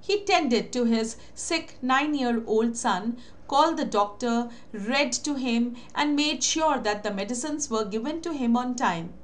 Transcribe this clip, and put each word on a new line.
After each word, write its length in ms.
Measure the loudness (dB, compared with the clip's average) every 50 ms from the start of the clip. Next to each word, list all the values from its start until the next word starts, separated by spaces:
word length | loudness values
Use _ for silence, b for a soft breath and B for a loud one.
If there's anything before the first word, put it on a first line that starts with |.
He 220 | 0 0 0 0 4
tended 480 | 4 4 4 4 4 2 2 2 0 0
to 100 | 2 2
his 320 | 4 4 2 2 -2 -6 B B B B
sick 440 | -10 -4 -2 -2 -2 -2 -6 -12 -6
nine-year-old 920 | 0 2 2 2 4 2 2 2 2 2 2 0 0 2 2 4 4 2 0
son, 420 | 0 0 0 0 0 0 -4 -4 B B B B B -8
called 300 | 0 4 4 4 4 4
the 80 | 0 -2
doctor, 640 | 0 2 2 2 2 0 -4 -2 0 0 0 0 -2 B B B B -10
read 400 | -8 -4 0 2 2 2 0 -2
to 220 | -4 -4 -4 -4
him, 400 | -2 0 0 2 2 2 0 -2 B B B B
and 220 | 0 2 2 2
made 280 | 2 2 2 0 0 0
sure 360 | 0 0 2 2 2 2 2
that 240 | 2 0 -2 0 -2
the 100 | -4 -2
medicines 560 | -2 -4 -4 -4 -4 -4 -4 -4 -4 -4 -2
were 160 | -2 -2 -2
given 360 | 0 -2 -4 -2 -2 -4 -4
to 120 | -4 -4 -4
him 240 | 0 2 4 4
on 180 | 4 2 0 -2
time. 380 | 0 0 0 0 -2 -4 -8 -12 -14